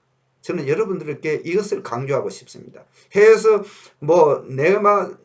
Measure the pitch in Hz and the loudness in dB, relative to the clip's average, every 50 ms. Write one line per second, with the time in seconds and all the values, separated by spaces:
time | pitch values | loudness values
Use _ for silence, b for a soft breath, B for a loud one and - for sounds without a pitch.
0 | _ _ _ _ _ _ _ _ - - 175 170 143 131 151 190 220 196 185 160 | _ _ _ _ _ _ _ _ -12 -10 -8 -6 -4 -4 -4 -4 -4 -4 -6 -8
1 | 151 151 143 127 - 156 151 127 - 160 175 208 202 208 - - - - 117 120 | -8 -10 -12 -8 -6 -6 -6 -6 -6 -4 -4 -4 -4 -4 -8 -10 -8 -8 -10 -8
2 | 139 135 139 123 107 95 92 - - - - - - - - - - b b b | -6 -4 -4 -4 -4 -6 -10 -14 -18 -20 -20 -20 -20 -20 -20 -20 -20 b b b
3 | b b - 196 208 220 220 202 196 220 214 202 202 B B B B B B _ | b b 2 4 6 6 6 6 4 2 2 2 -2 B B B B B B _
4 | 147 151 165 180 156 143 131 - - - 131 131 147 175 196 208 202 208 208 196 | -2 2 4 4 4 4 2 0 -4 -8 -6 -2 0 0 0 2 2 2 2 2
5 | 180 - - - | -2 -6 -10 -16